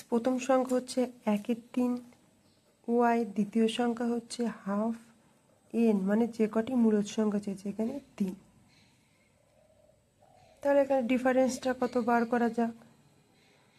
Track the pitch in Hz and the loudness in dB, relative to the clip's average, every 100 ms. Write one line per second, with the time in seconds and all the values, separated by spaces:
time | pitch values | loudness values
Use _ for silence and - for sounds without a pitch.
0 | - 233 240 254 254 262 254 254 254 - | -2 0 0 -2 2 2 2 -2 -2 -4
1 | 247 - - 208 208 233 - - 247 247 | -4 -4 -2 -2 -2 -6 -4 -2 -2 -2
2 | 247 - _ _ _ _ _ _ - 233 | -8 -20 _ _ _ _ _ _ -2 2
3 | 240 233 220 202 202 226 226 226 240 233 | 4 2 0 -2 -2 2 2 2 -2 0
4 | 240 240 233 - 226 - 190 202 220 226 | -2 -4 -6 -6 -6 -6 -6 -2 -2 -6
5 | - _ _ _ _ _ _ 226 226 202 | -12 _ _ _ _ _ _ 0 2 4
6 | 190 214 233 - 214 220 226 254 226 208 | 2 2 0 0 0 0 -2 2 4 4
7 | 208 - 214 202 202 196 202 202 220 277 | 0 0 0 0 -4 -8 -8 -4 -4 -6
8 | - - 190 185 - _ _ _ _ _ | -12 -4 -4 -4 -16 _ _ _ _ _
9 | _ _ _ _ _ _ _ _ _ _ | _ _ _ _ _ _ _ _ _ _
10 | _ _ - - - - 285 285 277 269 | _ _ -20 -20 -20 -6 0 2 4 2
11 | 233 254 254 254 262 262 262 254 247 247 | 2 0 2 2 2 0 -4 -2 -2 -2
12 | 233 233 233 240 233 233 233 233 - _ | 0 0 2 0 0 0 -4 -4 -20 _
13 | _ _ _ _ _ _ _ | _ _ _ _ _ _ _